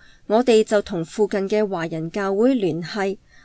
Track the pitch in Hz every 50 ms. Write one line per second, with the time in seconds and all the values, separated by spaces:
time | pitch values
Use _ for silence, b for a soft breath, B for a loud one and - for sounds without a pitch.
0 | b b b b b - 208 233 254 254 226 220 214 - 226 202 202 - 214 170
1 | 160 - - - 208 190 - 202 196 190 214 214 214 196 190 170 165 165 165 160
2 | 160 165 - 208 196 196 196 202 233 262 277 240 196 170 151 165 175 160 - 214
3 | 190 196 190 - b b b b